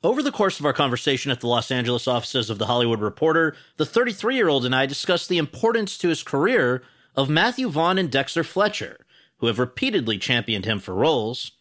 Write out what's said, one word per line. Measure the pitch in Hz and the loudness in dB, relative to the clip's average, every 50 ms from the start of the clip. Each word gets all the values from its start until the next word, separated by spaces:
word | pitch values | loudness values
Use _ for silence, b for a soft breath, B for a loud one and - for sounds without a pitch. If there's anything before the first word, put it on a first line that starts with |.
Over | - 175 254 262 | 2 2 2 2
the | 277 277 | 0 -2
course | 262 - 208 190 - - | 0 2 0 0 0 0
of | 143 | -2
our | 147 127 | 0 2
conversation | - 147 135 123 120 - 151 135 123 - 139 | 2 0 0 0 0 0 0 0 0 -2 -4
at | 131 - | -4 -2
the | - 120 | 0 0
Los | 120 117 110 - | 0 0 0 0
Angeles | 131 123 120 120 123 117 - | -2 -2 0 0 -2 0 0
offices | 131 123 120 113 - - 131 113 107 | 0 0 0 -2 -2 -2 -2 -2 -2
of | 110 98 | -2 -4
The | 107 | 0
Hollywood | 101 120 123 120 117 113 107 | 0 2 2 4 2 2 0
Reporter, | 104 104 101 - 156 160 160 165 165 156 B B B B B | 0 -4 -2 0 0 2 4 4 2 0 B B B B B
the | - 156 | -4 -4
thirty-three-year-old | - - 226 247 247 208 - - 226 269 262 214 170 143 135 120 | 0 2 0 0 0 -2 -2 -2 -2 0 2 2 2 2 2 0
and | 123 131 | 0 2
I | 131 135 | 2 0
discussed | 135 139 - - - 180 165 - - | 0 -2 -6 0 0 0 0 0 0
the | 180 170 | 0 0
importance | 151 - - - - 226 226 233 214 196 - - | 0 -2 -4 0 0 2 2 2 -2 -2 -6 -2
to | - 175 | 0 0
his | 160 - | 0 0
career | - - - 139 151 214 262 214 139 123 127 127 b b b b b b b | -4 -4 -2 0 2 4 4 4 4 2 0 -2 b b b b b b b
of | - 139 135 | 0 0 2
Matthew | 151 160 190 240 247 - 262 233 | 4 2 2 2 0 -2 -4 -2
Vaughn | 143 151 165 175 185 190 | 0 2 2 2 2 2
and | 185 151 | 0 0
Dexter | 120 139 135 - - 170 160 | 0 -2 -2 0 -2 -4 -4
Fletcher, | - - 185 202 208 208 - 101 - - - b b b b b b b b | -2 0 0 0 0 0 -4 -10 -10 -12 -20 b b b b b b b b
who | - 117 | 0 0
have | 110 110 | 2 2
repeatedly | 127 123 - - - 262 214 180 120 110 107 | -2 -2 -2 -4 -4 0 0 -2 -2 -2 -4
championed | 92 - - 127 120 107 - 113 101 95 | -4 0 0 0 0 0 -2 -4 -4 -2
him | 110 110 98 | -2 -4 -4
for | 95 - 92 | -4 -4 -2
roles. | 95 120 160 156 127 107 110 127 - - - _ _ | 2 2 2 2 2 -2 -4 -6 -8 -12 -14 _ _